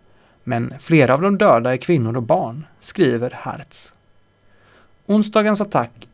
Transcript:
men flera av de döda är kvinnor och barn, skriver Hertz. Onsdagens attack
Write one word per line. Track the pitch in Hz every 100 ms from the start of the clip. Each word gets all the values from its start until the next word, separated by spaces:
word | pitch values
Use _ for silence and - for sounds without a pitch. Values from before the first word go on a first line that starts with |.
| _ _ _ _
men | - 120 123 131
flera | - 160 120
av | 135
de | 190 202
döda | 208 117 123
är | 127
kvinnor | - 165 113 123
och |
barn, | 117 175 131 127 151 _
skriver | - - 143 117 123
Hertz. | - 131 165 - - - _ _ _ _ _ _ _ _ _ _ _ -
Onsdagens | 214 214 220 214 208
attack | 202 151 117 - -